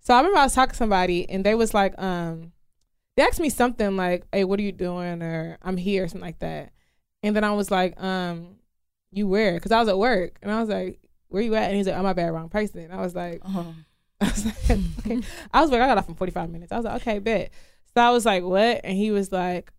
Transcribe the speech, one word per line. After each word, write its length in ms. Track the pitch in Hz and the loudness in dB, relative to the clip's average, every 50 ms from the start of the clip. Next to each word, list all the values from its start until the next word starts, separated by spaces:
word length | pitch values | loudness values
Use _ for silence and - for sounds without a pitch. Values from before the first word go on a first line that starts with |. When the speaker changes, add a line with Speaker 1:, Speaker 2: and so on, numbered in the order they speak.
Speaker 1:
So 140 | _ - 247 | _ 6 6
I 40 | 247 | 6
remember 200 | 277 359 403 320 | 6 6 6 6
I 60 | 285 | 4
was 100 | 262 - | 4 4
talking 160 | - 254 254 - | 2 2 2 2
to 40 | |
somebody, 520 | - 247 220 190 185 180 180 180 175 180 - | -2 0 2 4 2 2 2 0 0 -2 -2
and 160 | - 190 190 | -4 0 2
they 100 | 202 214 | 2 2
was 200 | 226 233 220 220 | 2 2 2 2
like, 240 | 214 196 190 190 - | 2 2 2 0 -2
um, 520 | 185 190 180 175 170 170 165 165 165 170 - _ _ _ _ _ _ _ _ _ _ _ _ | -4 -4 -4 -2 -4 -6 -6 -8 -12 -16 -20 _ _ _ _ _ _ _ _ _ _ _ _
they 60 | - 285 | 2 4
asked 160 | 453 480 - | 4 4 0
me 100 | 339 294 | -2 -2
something 440 | - - 247 233 240 - 214 202 196 | 2 2 2 2 2 0 -2 -2 0
like, 280 | 190 185 180 175 180 - - - | 0 0 0 0 -2 -4 -4 -2
"Hey, 120 | 190 196 | 0 0
what 140 | 185 196 202 | 2 0 -2
are 40 | 208 | -2
you 100 | 202 185 | -4 -4
doing?" 500 | 196 185 180 175 180 175 175 175 170 170 | -6 -6 -6 -4 -6 -6 -6 -6 -6 -6
or 360 | 165 165 160 160 165 160 - - | -6 -6 -6 -6 -8 -12 -12 -8
"I'm 140 | - 185 | -6 -4
here," 280 | 180 175 196 202 190 185 | -2 -2 0 0 0 -2
or 40 | 170 | -2
something 180 | - 185 175 | -6 -10 -12
like 120 | 175 160 - | -12 -12 -10
that. 340 | - 165 160 151 143 - _ _ _ _ _ _ _ _ _ _ - | -8 -8 -8 -8 -12 -14 _ _ _ _ _ _ _ _ _ _ -2
And 100 | 208 214 | 0 2
then 80 | 214 208 | 2 2
I 80 | 208 208 | 2 0
was 160 | 208 202 - | 0 0 0
like, 300 | 208 185 185 185 - - | 2 2 2 0 -2 -4
um, 580 | - 190 185 185 180 175 170 170 170 175 190 _ _ _ _ _ _ _ _ _ _ _ | -4 -4 -2 -2 -4 -4 -6 -8 -12 -16 -20 _ _ _ _ _ _ _ _ _ _ _
"You 160 | - 190 208 | -4 -2 0
where?" 320 | 196 185 208 220 202 170 - | 2 2 2 2 2 2 0
'Cause 140 | - 196 220 | 0 2 4
I 80 | 226 | 4
was 80 | 240 220 | 4 4
at 100 | 185 190 | 2 2
work, 400 | 202 254 247 185 175 170 - - - | 2 2 2 2 0 -2 -8 -12 -6
and 100 | 196 208 | -4 -2
I 80 | 220 | -2
was 80 | 233 214 | -2 -2
like, 320 | 202 190 185 190 - - _ _ _ _ _ | -2 -4 -4 -6 -10 -14 _ _ _ _ _
"Where 160 | _ - 185 226 | _ -4 -2 0
you 140 | 233 220 | 0 0
at?" 80 | 220 214 180 | 0 0 0
And 80 | 196 | 0
he's 120 | 202 202 185 | 0 0 0
like, 80 | - | -2
"Oh, 60 | - 185 | -2 0
my 80 | 196 190 | 0 0
bad, 200 | 180 170 170 165 | 0 -2 -2 -4
wrong 160 | 160 165 165 | -6 -8 -6
person." 300 | - 208 214 202 - 175 | -4 -4 -4 -4 -6 -10
And 120 | 170 160 180 | -16 -14 -10
I 80 | 185 | -6
was 120 | 190 180 170 | -6 -6 -6
like, 280 | 180 175 175 170 170 - | -6 -8 -8 -10 -12 -10
Speaker 2:
Uh-huh. 180 | 185 190 185 170 170 165 160 156 _ _ | -8 -6 -6 -6 -8 -12 -18 -20 _ _
Speaker 1:
<laughs> 280 | _ _ _ _ _ | _ _ _ _ _
I 40 | 208 | -2
was 180 | - - - 208 | 0 0 -2 -4
like, 320 | 220 - - - - 240 208 185 170 160 - - | -4 -6 0 2 2 2 2 2 -2 -4 -6 -6
"Okay." 160 | 208 214 247 226 - - - - - - | -4 -4 -4 -4 -6 -12 -16 -16 0 2
I 80 | 247 | 4
was 100 | 311 311 254 | 4 4 4
like, 80 | 233 | 4
"I 80 | 240 277 | 4 4
got 100 | 247 202 | 4 2
off 100 | 180 - | 0 -2
in 60 | 165 | -6
forty-five 340 | - 185 185 - 180 170 165 | -6 -6 -4 -4 -6 -8 -8
minutes." 220 | 170 165 175 170 | -10 -12 -12 -8
I 60 | - | -6
was 80 | 233 233 | -4 -4
like, 160 | 220 - 247 - | -4 -6 -4 -4
"Okay, 160 | - 220 208 | -4 -4 -2
bet." 320 | 202 226 226 190 - - - - - - _ _ _ _ _ | -2 0 -2 -2 -2 -4 -10 -18 -20 -20 _ _ _ _ _
So 60 | 233 240 | 4 6
I 80 | 240 | 6
was 140 | 247 240 208 | 6 4 4
like, 200 | 226 202 185 175 | 4 2 2 0
"What?" 380 | 180 180 190 214 233 240 - - | 0 2 4 4 4 2 0 -2
And 120 | - 196 | -4 -2
he 140 | 190 208 214 | 0 0 2
was 220 | 214 202 196 185 - | 0 0 -2 -2 -2
like 400 | 185 180 180 180 175 - - - | -2 -2 -2 -4 -6 -8 -12 -20